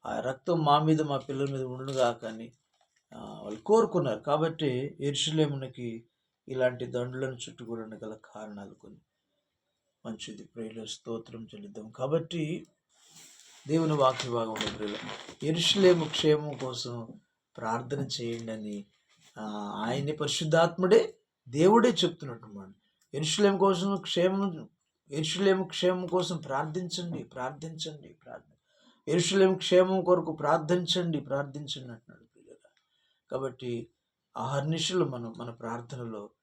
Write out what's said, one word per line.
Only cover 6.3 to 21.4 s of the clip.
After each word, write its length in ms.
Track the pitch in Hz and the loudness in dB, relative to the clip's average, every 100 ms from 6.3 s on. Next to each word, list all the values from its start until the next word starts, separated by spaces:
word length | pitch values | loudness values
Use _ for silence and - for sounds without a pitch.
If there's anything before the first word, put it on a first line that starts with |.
| _ - | _ -8
ఇలాంటి 380 | 131 127 123 | 0 0 0
దండులను 500 | 123 123 127 127 131 | -6 -4 -4 -4 -6
చుట్టుకోవడానికి 720 | 120 - - 117 113 110 107 | -8 -14 -14 -10 -10 -10 -12
గల 120 | 110 107 - | -12 -14 -16
కారణాలు 380 | 107 107 101 98 | -16 -14 -14 -16
కొన్ని. 260 | 95 98 87 _ _ _ _ _ _ _ _ _ _ | -18 -20 -20 _ _ _ _ _ _ _ _ _ _
మంచిది, 380 | 117 110 - 104 | -14 -12 -12 -14
ప్రియుల 400 | - 117 110 113 | -16 -12 -12 -12
స్తోత్రం 640 | 110 - - 113 - 113 110 | -12 -12 -8 -10 -10 -16 -14
చెల్లిద్దాం. 340 | 104 101 107 110 | -16 -16 -14 -16
కాబట్టి 760 | 120 131 165 165 170 151 175 - _ _ _ _ - - - - - 135 | -6 -2 -2 -2 -6 -4 -6 -10 _ _ _ _ -20 -20 -20 -20 -18 0
దేవుని 260 | 160 160 | 2 2
వాక్య 360 | 151 131 127 131 | 6 4 4 -2
భాగంలో 480 | 120 113 110 117 107 | -2 -2 -4 -6 -4
ప్రియుల, 180 | 104 104 101 101 - - | -6 -6 -10 -12 -14 -6
యెరూషలేము 640 | 151 165 - 196 185 170 | -2 0 2 6 8 6
క్షేమం 520 | 156 - 156 151 151 127 | 2 2 4 4 2 -6
కోసం 500 | 131 120 123 120 113 - _ _ _ - | -8 -6 -8 -8 -10 -16 _ _ _ -8
ప్రార్థన 420 | 113 120 123 139 | -4 -4 -2 -4
చేయండి 520 | 135 - 117 117 113 | -4 -4 -6 -6 -8
అని, 340 | 110 104 101 101 _ _ _ _ - | -8 -8 -10 -12 _ _ _ _ -12
ఆ, 40 | 107 104 101 107 110 | -10 -8 -8 -4 -2
ఆయనే 240 | 135 143 | -2 -4
పరిశుద్ధాత్ముడే, 1000 | 151 151 - 160 160 170 170 185 220 - - _ _ | -4 -4 -2 4 4 4 4 6 6 6 -6 _ _